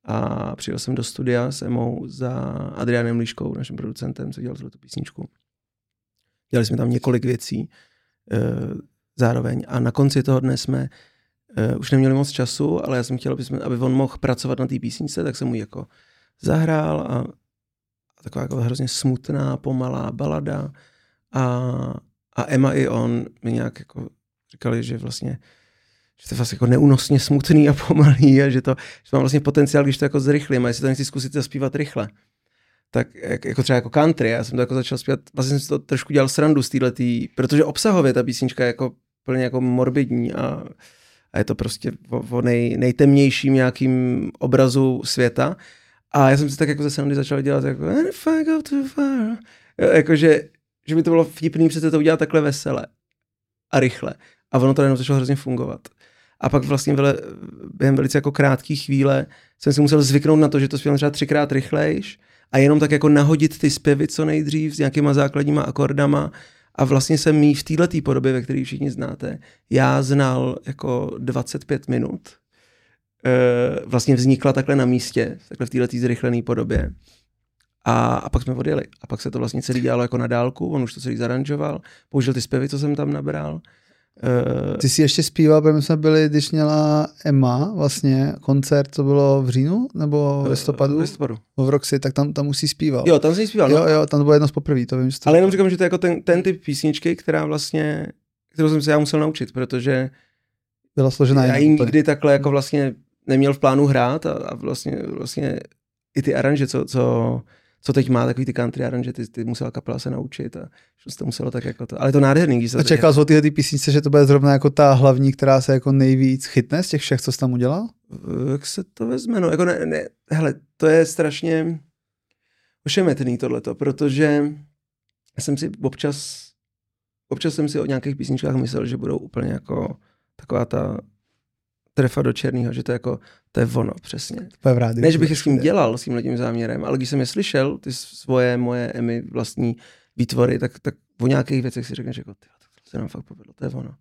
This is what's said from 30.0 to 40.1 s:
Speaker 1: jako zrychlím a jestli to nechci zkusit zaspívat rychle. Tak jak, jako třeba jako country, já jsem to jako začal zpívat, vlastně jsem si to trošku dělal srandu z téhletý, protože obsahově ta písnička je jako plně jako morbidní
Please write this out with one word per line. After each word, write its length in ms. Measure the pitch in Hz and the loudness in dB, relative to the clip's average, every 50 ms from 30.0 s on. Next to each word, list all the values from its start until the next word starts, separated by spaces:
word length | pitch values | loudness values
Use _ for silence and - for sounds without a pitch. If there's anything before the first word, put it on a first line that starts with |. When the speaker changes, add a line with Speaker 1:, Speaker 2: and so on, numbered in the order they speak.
| 151 | -2
Speaker 1:
jako 140 | 139 143 143 | 0 0 0
zrychlím 460 | 131 143 143 147 143 - 135 127 123 | 2 2 0 0 0 -2 -2 0 0
a 20 | |
jestli 140 | 120 120 - | 0 -2 -2
to 60 | 131 | -2
nechci 180 | 135 131 131 135 | -2 -2 -2 -4
zkusit 280 | - - 139 127 135 135 | -6 -6 -8 -8 -6 -6
zaspívat 420 | 143 131 143 - 139 135 131 131 | -6 -6 -6 -6 -6 -6 -4 -4
rychle. 320 | 143 147 139 - 117 104 104 _ _ _ _ _ _ _ _ _ _ _ _ _ _ _ _ | -4 -6 -4 -6 -8 -8 -8 _ _ _ _ _ _ _ _ _ _ _ _ _ _ _ _
Tak 240 | - 123 117 - _ | -4 -4 -4 -4 _
jak, 300 | - - - - - - | -14 -8 -8 -8 -6 -6
jako 180 | - - 131 135 | -6 -4 -4 0
třeba 120 | - 131 | 2 0
jako 140 | 123 123 120 | 0 0 0
country, 400 | - 151 151 165 160 - 120 113 | 0 2 2 2 2 0 0 -2
já 140 | 117 123 117 | -2 -2 -4
jsem 120 | 120 127 | -4 -2
to 60 | 123 | -4
jako 120 | 123 120 127 | -2 -2 -2
začal 220 | 131 123 - 135 | -4 -4 -4 -8
zpívat, 220 | 127 - - 135 135 _ - _ | -6 -4 -4 -4 -4 _ -12 _
vlastně 160 | 135 131 131 | -6 -2 -2
jsem 100 | 143 139 | -2 -4
si 80 | 143 | -2
to 120 | - 143 143 | -4 -6 -6
trošku 340 | - - 143 131 - - 143 | -4 -4 -4 -4 -4 0 2
dělal 160 | 147 135 127 | 2 2 2
srandu 340 | - - 151 156 151 143 123 | 0 0 2 4 4 2 0
z 60 | - | -2
téhletý, 580 | - 131 131 127 123 - 123 120 120 117 - - _ | -2 0 0 0 -2 -2 -2 -2 -2 -4 -6 -8 _
protože 280 | - 131 123 143 147 156 | -4 -2 2 4 2 2
obsahově 500 | 147 143 - - 220 196 180 143 135 123 | 2 0 -2 0 2 2 4 4 4 2
ta 100 | 131 123 | 2 -2
písnička 400 | 131 123 - 135 123 - - 127 | -2 -4 -4 -4 -4 -2 -2 -2
je 40 | |
jako 240 | 120 120 - 131 123 - _ _ _ _ _ _ | -2 -2 -4 -6 -6 -6 _ _ _ _ _ _
plně 200 | - 127 127 127 | -4 -2 -2 -2
jako 180 | 123 127 127 | -2 -2 -2
morbidní 720 | 127 127 123 123 127 127 127 - 135 - | 0 0 0 2 0 0 0 0 0 0